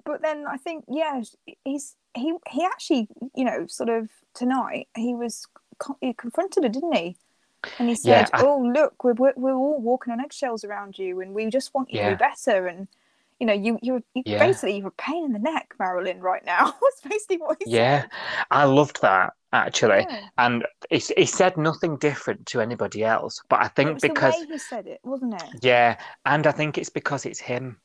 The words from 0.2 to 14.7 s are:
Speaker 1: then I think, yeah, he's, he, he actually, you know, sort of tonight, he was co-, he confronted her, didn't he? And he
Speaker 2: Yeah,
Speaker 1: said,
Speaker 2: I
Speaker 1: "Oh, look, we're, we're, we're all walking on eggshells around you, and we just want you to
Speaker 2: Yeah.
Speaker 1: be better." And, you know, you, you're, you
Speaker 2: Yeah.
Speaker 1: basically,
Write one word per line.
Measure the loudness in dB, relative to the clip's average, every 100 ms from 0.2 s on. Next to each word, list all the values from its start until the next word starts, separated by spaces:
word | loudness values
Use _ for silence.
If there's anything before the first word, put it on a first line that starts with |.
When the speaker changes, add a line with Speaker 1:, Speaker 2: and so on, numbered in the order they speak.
Speaker 1:
then | -4 -4 -8
I | -10
think, | -8 -10 -8
yeah, | -4 -2 -4 -8 _ -20 -12
he's, | -8 -6 -8 _ _
he, | -6 -4 -4 -6
he | -2
actually, | -2 -4 0 0 0 -8 -12 -4
you |
know, | -2 -2 -6
sort | -6 -2
of | -2 -4 -12 _
tonight, | -4 -2 0 -2 -6 -10 -6
he | -4
was | -4 -6 -8 -16 _ _ -16
co-, | -12 -6
he | -6
confronted | -6 -6 -2 0 2
her, | 0
didn't | 0 0 0
he? | -2 -10 _ _ _ _ -16 -2
And | 0
he | 0
Speaker 2:
Yeah, | 6 6
Speaker 1:
said, | 6
Speaker 2:
I | 4
Speaker 1:
"Oh, | 4 4 2
look, | 2 2 2
we're, | 0
we're, | 4 2 2
we're | 0
all | 0 0 0
walking | 0 -2 -2
on | -6
eggshells | -8 -6 -6 -6
around | -8 -10 -12 -8
you, | -6 -6
and | -6
we | -4 -2
just | -2 -2
want | -4 -4
you | -2
to |
Speaker 2:
Yeah. | 0
Speaker 1:
be | 2
better." | 0 0 0 0 0
And, | -8 -16 _ _ _ _ _
you | -2
know, |
you, | 0 0 -2
you're, | -2 -4 -4
you | -8 -4
Speaker 2:
Yeah. | 4
Speaker 1:
basically, | 4 4 -2